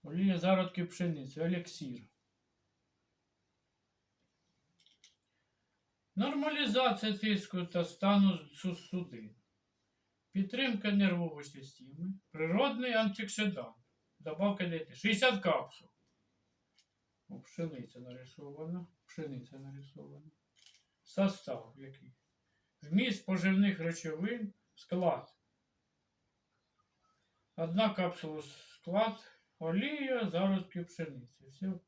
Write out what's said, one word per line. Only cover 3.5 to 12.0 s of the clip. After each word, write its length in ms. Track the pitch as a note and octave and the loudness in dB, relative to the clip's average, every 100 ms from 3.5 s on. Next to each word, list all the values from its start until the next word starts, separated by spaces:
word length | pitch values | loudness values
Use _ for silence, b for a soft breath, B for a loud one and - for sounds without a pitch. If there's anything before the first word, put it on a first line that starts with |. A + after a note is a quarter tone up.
| _ _ _ _ _ _ _ _ _ _ _ _ _ _ _ - _ _ _ _ _ _ _ _ _ _ - | _ _ _ _ _ _ _ _ _ _ _ _ _ _ _ -20 _ _ _ _ _ _ _ _ _ _ -2
Нормалізація 1000 | C4 C#4+ D4+ D4+ C4 A3 B3 - A3 G3 | 0 2 0 0 2 4 4 4 0 0
тиску 480 | A3 G3 - F#3 F3 | 2 0 0 -4 -2
та 200 | F3 E3+ | -2 -2
стану 520 | - G3 G3+ G3 E3+ | 2 6 8 8 6
су-, 380 | - - F#3 F3 | -4 -8 -6 -6
судин. 600 | - F#3 F3 A#2 G#2+ - _ _ _ _ _ _ _ _ _ | -6 -8 -8 -12 -16 -18 _ _ _ _ _ _ _ _ _
Підтримка 600 | G3 F#3+ B3+ C4+ G#3 G#3 | -2 -2 0 0 2 2
нервової 540 | G3+ F#3+ F3 E3+ D3 C#3+ | 4 4 4 -2 -4 -12
системи. 680 | C#3 C3+ - C3 D3+ | -14 -18 -18 -18 -10